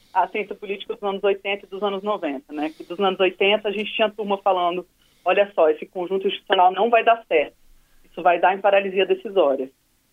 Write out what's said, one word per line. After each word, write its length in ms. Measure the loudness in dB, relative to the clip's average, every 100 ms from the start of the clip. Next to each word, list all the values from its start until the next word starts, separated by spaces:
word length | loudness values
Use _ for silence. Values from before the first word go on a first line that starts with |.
| _
a 140 | -2 -2
ciência 280 | -2 -8 -10
política 400 | -10 -10 -10 -8
dos 80 |
anos 200 | -6 -2
oitenta 420 | 0 0 -4 -8 -10
e 40 |
dos 120 | -6
anos 220 | -6 -4
noventa, 480 | -4 -4 -4 -8 -10
né? 180 | -8 -8 -8
Que 80 |
dos 160 | -12 -2
anos 180 | -2 0
oitenta 520 | 0 0 0 0 -2
a 20 |
gente 240 | -6 -6 -2
tinha 140 | -2
turma 280 | -2 -4 -2
falando, 460 | 0 0 0 -4 -10 _ _ _
"Olha 260 | 0 2 2 2
só, 140 | 2
esse 160 | 2 -4
conjunto 420 | -8 -4 -2 -2
institucional 460 | -4 0 4 4
não 160 | 4 2
vai 160 | 2 4
dar 180 | 0 0
certo. 280 | 0 0 -8 _ _ _ _ _
Isso 100 | -2
vai 200 | 2 4
dar 160 | 2 2
em 20 |
paralisia 460 | 2 2 2 0 0
decisória." 680 | 0 -2 2 2 0 -4 _ _ _ _